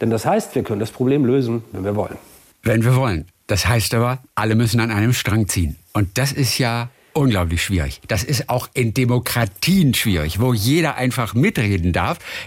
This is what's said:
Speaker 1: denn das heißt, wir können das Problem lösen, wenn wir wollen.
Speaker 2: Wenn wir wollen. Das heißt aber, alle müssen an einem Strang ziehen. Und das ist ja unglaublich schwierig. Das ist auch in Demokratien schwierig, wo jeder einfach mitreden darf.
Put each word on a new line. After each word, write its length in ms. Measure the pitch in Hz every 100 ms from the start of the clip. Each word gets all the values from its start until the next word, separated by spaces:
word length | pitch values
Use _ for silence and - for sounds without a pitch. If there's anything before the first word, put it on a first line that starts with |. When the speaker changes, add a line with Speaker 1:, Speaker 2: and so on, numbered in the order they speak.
Speaker 1:
denn 100 | 113
das 160 | 113 143
heißt, 300 | 208 - 135
wir 80 |
können 160 | 107 104
das 100 | 113
Problem 340 | - 127 143
lösen, 380 | 120 135 120 117 113
wenn 140 | 95
wir 100 | 98
wollen. 220 | 104 98 - - - - _
Speaker 2:
Wenn 180 | 113 117
wir 140 | 113 127
wollen. 300 | 131 85 80 _ -
Das 220 | 101 92
heißt 260 | 117 107
aber, 240 | 117 120 127 -
alle 220 | - 110 110
müssen 240 | 120 117
an 100 | 117
einem 220 | 104 110
Strang 340 | 123 - 107 101
ziehen. 300 | - 78 - _
Und 260 | 104 95 -
das 140 | 135
ist 260 | 139 127 -
ja 300 | 123 117 123 - _
unglaublich 480 | 160 135 98 85 85
schwierig. 380 | - 92 71 - -
Das 160 | 104
ist 240 | 120 127 -
auch 220 | 123 -
in 220 | 131 117
Demokratien 960 | 120 120 120 - 120 110 - - 196 143
schwierig, 480 | - 113 87 76 85
wo 140 | 127
jeder 420 | 117 110 160 156 -
einfach 380 | 127 120 107
mitreden 580 | 120 196 180 104 98 87
darf. 260 | 87 101 170 - -